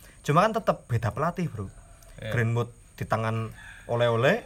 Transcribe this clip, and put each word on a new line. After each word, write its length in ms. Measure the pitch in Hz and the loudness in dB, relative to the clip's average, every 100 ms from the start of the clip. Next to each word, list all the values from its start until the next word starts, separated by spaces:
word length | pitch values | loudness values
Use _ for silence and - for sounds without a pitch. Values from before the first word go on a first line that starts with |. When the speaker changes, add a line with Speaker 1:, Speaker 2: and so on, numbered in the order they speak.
| - - | -20 -10
Speaker 1:
Cuma 200 | - 151 | 2 4
kan 100 | 214 | 4
tetep 340 | 214 190 - - | 2 0 -2 -2
beda 240 | 117 107 | -2 -2
pelatih, 380 | 113 160 175 160 | -2 -2 -2 -6
Bro. 240 | - 95 - - - - - | -6 -10 -12 -20 -20 -20 -14
Speaker 2:
Iya. 100 | 110 | -4
Speaker 1:
Greenwood 380 | 107 113 117 117 - - | -2 0 0 -2 -8 -18
di 120 | - - | -10 -4
tangan 440 | 113 113 113 110 - - - - | -2 0 -2 -4 -10 -18 -14 -4
Ole-Ole. 580 | 120 120 113 131 226 | 2 4 4 4 2